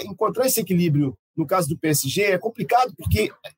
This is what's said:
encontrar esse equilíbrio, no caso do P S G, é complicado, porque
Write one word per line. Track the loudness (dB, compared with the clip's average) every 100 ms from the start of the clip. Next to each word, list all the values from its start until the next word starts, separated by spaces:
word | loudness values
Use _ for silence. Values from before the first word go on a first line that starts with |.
encontrar | -2 -2 -2 0 0
esse | 0
equilíbrio, | 0 2 2 2 0 -4 _ -6
no | -2
caso | 0 0
do | -2
P | 0
S | 0 0
G, | 0
é | 0 0
complicado, | -2 -6 2 2 2 -2
porque | 0 0 0 -4 -20